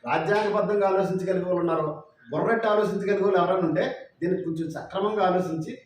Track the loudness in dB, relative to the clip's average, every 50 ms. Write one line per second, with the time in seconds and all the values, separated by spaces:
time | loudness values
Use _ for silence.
0 | -4 -2 -2 -2 0 2 0 2 2 0 0 0 0 0 0 2 2 2 2 2
1 | 0 0 -2 -2 -2 0 -2 -2 0 0 0 0 0 0 0 0 -2 -4 -6 -8
2 | -14 -20 _ _ -14 -6 -4 -2 0 0 0 0 2 2 2 2 2 0 -2 -2
3 | 0 0 0 2 2 2 4 4 4 2 2 2 2 2 2 0 0 0 -4 -8
4 | -14 -18 _ _ -2 -2 0 -2 -2 -4 -4 -4 -6 -6 -6 -10 -10 -6 -4 -2
5 | 0 0 2 2 2 2 4 2 0 0 -4 -4 -6 -8 -10 -14 -16